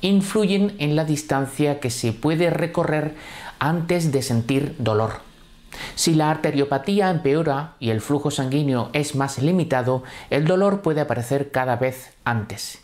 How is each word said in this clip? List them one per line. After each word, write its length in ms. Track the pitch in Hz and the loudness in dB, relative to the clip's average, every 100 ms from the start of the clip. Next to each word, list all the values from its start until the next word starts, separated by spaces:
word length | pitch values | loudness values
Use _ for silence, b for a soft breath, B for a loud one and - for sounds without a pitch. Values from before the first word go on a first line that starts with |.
influyen 720 | 185 196 190 220 208 196 202 202 | 4 2 2 2 2 2 2 0
en 180 | 147 151 | 0 0
la 80 | 156 | 2
distancia 720 | 147 - 139 135 - 147 143 | -2 0 -2 -2 0 0 0
que 100 | 127 | -2
se 220 | 120 117 | -2 -2
puede 380 | 113 147 160 175 | 0 0 2 2
recorrer 640 | 151 165 170 160 151 151 156 B B B B | 2 -2 0 0 0 -2 -6 B B B B
antes 540 | 143 170 170 175 165 | 0 0 2 2 2
de 100 | 135 | 0
sentir 540 | 123 117 117 135 139 - | 0 0 2 0 0 -4
dolor. 420 | 117 107 110 - - - - - - B B B | 0 2 0 -4 -14 -20 -20 -20 -20 B B B
Si 180 | - | 2
la 160 | 160 151 | 4 4
arteriopatía 800 | 151 156 143 139 139 139 202 190 | 2 0 0 0 0 0 2 2
empeora 680 | 170 147 147 156 135 160 - | 2 2 2 2 -2 -4 -6
y 120 | 120 | -2
el 100 | 110 | -2
flujo 300 | - 143 147 | 0 0 0
sanguíneo 580 | 143 131 139 147 127 110 | -2 0 0 2 0 0
es 240 | 147 147 131 | -2 -2 -2
más 260 | 135 - | -2 0
limitado, 600 | 139 180 156 131 123 127 127 B B | 2 2 2 0 2 -2 -4 B B
el 140 | 139 | 0
dolor 380 | 156 185 202 196 | 2 4 4 2
puede 180 | 185 151 | 0 0
aparecer 520 | 147 123 120 139 139 | 0 -2 0 -2 0
cada 260 | - 131 117 | -2 0 0
vez 380 | 131 127 - - - | 0 -4 -14 -8 -2
antes. 540 | 117 101 104 - - | -2 -4 -10 -12 -14